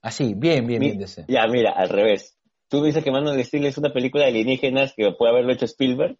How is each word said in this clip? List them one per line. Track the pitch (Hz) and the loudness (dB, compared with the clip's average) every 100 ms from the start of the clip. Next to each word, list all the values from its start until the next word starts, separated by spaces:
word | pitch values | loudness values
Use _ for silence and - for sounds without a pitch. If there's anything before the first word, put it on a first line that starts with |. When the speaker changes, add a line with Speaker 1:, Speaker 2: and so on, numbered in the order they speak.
Speaker 1:
Así, | 113 - 127 | -10 -4 -4
bien, | 101 156 151 117 | 0 0 0 0
bien, | 117 | 0
Speaker 2:
Mi-, | 143 | -2
Speaker 1:
bien | 101 | -2
D | 98 | -10
C. | - - | -14 -2
Speaker 2:
ya, | 127 110 | 0 2
mira, | 123 110 | 2 2
al | - - | 2 0
revés. | 98 110 143 - _ _ _ _ | 2 2 2 -2 _ _ _ _
Tú | 139 | 0
dices | 151 151 | 2 0
que | 139 | -2
Man | 135 147 | -2 -2
of | 139 | -2
Steel | 120 151 143 | -2 -2 -2
es | 135 | -2
una | 147 | -4
película | 127 127 147 | -2 -2 2
de | 139 | 2
alienígenas | 117 113 131 135 131 135 - | 2 0 0 0 0 -2 0
que | 104 | -2
puede | - 117 | 2 2
haberlo | 123 123 | 4 2
hecho | 123 120 | 0 -2
Spielberg | - 135 127 156 262 | -2 -2 0 -2 -4